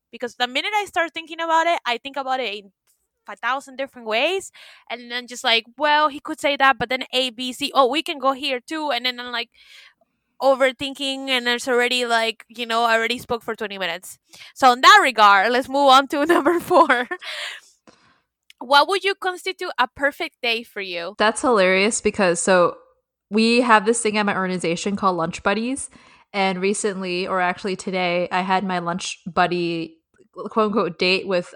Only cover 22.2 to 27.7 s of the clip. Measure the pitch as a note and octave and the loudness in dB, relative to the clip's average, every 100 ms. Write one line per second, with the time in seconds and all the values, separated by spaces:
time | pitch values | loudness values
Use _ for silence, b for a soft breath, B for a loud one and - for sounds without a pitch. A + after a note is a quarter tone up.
22.2 | F#3 F3 - F#3 E3+ - _ _ _ _ | 0 0 2 4 4 0 _ _ _ _
23.2 | - G#3 A3+ A#3+ A#3+ A3 G3+ A#3 A3 G#3 | -4 0 2 4 4 4 4 0 0 -2
24.2 | G3+ F#3 F#3 F#3 F3 E3+ G#3 G3+ G3 F3 | -2 -2 -2 -4 -4 -4 -4 -2 -2 0
25.2 | E3 - G#3 G#3 A#3 C4+ - b b b | -4 -4 -2 -2 -4 -6 -10 b b b
26.2 | b G3+ F#3+ F3+ F#3+ G#3 G#3+ F#3 F#3 F3+ | b -2 -2 0 -2 0 -2 -4 -4 -4
27.2 | F#3 F#3 F3+ F3+ G#3 | -2 0 -2 -2 -6